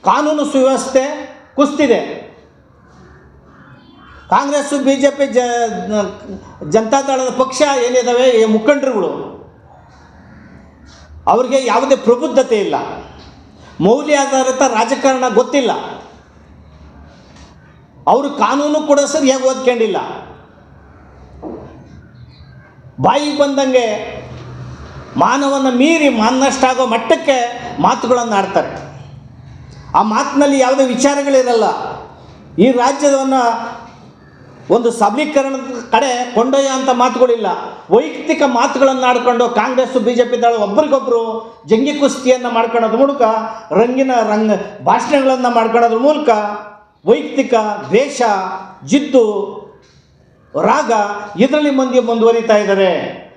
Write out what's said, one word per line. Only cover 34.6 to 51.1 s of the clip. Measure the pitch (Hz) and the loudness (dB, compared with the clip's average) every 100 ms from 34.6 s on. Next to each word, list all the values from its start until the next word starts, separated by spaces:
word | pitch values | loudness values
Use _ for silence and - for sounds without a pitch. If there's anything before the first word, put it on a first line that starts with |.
| - | 0
ಒಂದು | 214 233 | 0 0
ಸಬಲೀಕರಣದ | 233 208 233 302 277 269 262 247 240 226 | 0 0 0 0 0 -2 -6 -10 -12 -2
ಕಡೆ | - 277 240 247 208 | 0 0 -2 -2 -2
ಕೊಂಡೊಯ್ಯೋ | 254 269 277 | 0 0 0
ಅಂಥ | 262 269 | -2 0
ಮಾತುಗಳಿಲ್ಲ. | 240 247 240 247 233 196 160 - - - | 2 0 2 2 2 -2 -4 -8 -14 0
ವೈಯಕ್ತಿಕ | 208 302 - - 302 285 | 2 2 -8 -4 0 0
ಮಾತುಗಳನ್ನು | 240 269 254 269 262 | 2 0 2 2 2
ಆಡ್ಕೊಂಡು | 247 247 240 233 240 | 0 2 0 0 0
ಕಾಂಗ್ರೆಸ್, | 214 240 254 254 254 | 0 -2 -2 0 0
ಬಿ | 214 | 0
ಜೆ | 240 240 | 0 0
ಪಿ | 247 | 2
ದಳ | 233 233 | 2 2
ಒಬ್ರಿಗೊಬ್ರು | 202 208 302 269 254 233 226 220 - - 139 | 0 0 2 0 0 -2 -2 -8 -12 -20 0
ಜಂಗಿ | 220 277 | 0 2
ಕುಸ್ತಿಯನ್ನು | 294 277 - 254 254 247 | 0 -2 0 0 0 0
ಮಾಡ್ಕೊಳ್ಳೋದ್ರ | 226 226 233 220 226 | -2 0 0 0 2
ಮೂಲಕ, | 285 277 226 220 220 - - | 0 2 0 0 -6 -12 -2
ರಂಗಿನ | 170 240 254 262 240 | 0 2 2 0 0
ರಂಗ | 214 208 220 190 - - 135 | 0 0 0 -2 -4 -6 0
ಭಾಷಣಗಳನ್ನು | 233 - 285 262 254 247 | 0 2 2 2 2 2
ಮಾಡ್ಕೊಳ್ಳೋದ್ರ | 233 226 233 233 226 | 0 2 2 2 2
ಮೂಲಕ | 277 302 - 214 208 214 - - _ _ 156 | 2 2 2 0 0 -8 -14 -20 _ _ 0
ವೈಯಕ್ತಿಕ | 285 - 277 233 226 214 202 131 | 0 0 -4 0 0 0 -6 -2
ದ್ವೇಷ, | 202 277 - 233 196 185 170 - - 135 | 0 0 -2 0 0 -4 -10 -14 -20 -2
ಜಿದ್ದು, | 277 240 254 214 202 - - - - _ _ _ _ _ _ _ 139 | -2 2 2 2 -2 -6 -10 -18 -20 _ _ _ _ _ _ _ 0
ರಾಗ | 190 269 247 220 202 | 2 2 2 0 0